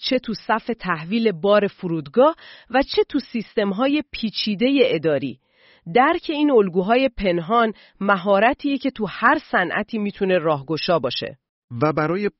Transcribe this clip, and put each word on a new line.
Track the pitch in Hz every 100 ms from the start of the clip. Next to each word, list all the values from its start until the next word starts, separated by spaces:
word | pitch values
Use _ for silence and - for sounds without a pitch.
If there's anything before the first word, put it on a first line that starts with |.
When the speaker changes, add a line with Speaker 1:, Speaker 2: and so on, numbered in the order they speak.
Speaker 1:
چه | - 254
تو | -
صف | 202 - 226 - 226
تحویل | 185 160 165 226 226
بار | 165 196 208 202
فرودگاه | - 180 165 143 233 294 330 - - _
و | 247 277 -
چه | 427
تو | 285
سیستم‌های | - 233 - - 202 190 269 294 -
پیچیدهٔ | - 220 - 220 190 247 277 226
اداری. | 160 156 143 135 - _ _ _ _ - 202
درک | 277 339 -
این | 294 294
الگوهای | 247 196 170 185 247 269 -
پنهان | 202 175 160 233 226 - - _
مهارتیه | 196 196 196 196 226 285 285 277
که | 269
تو | - 208
هر | - 233 311 -
صنعتی | 220 175 180 214 220
می‌تونه | 202 - 196 180
راهگشا | 160 147 135 156 - 165
باشه. | 123 - - - _ _ _ 120
Speaker 2:
و | 151
برای | 156 151 185 202 -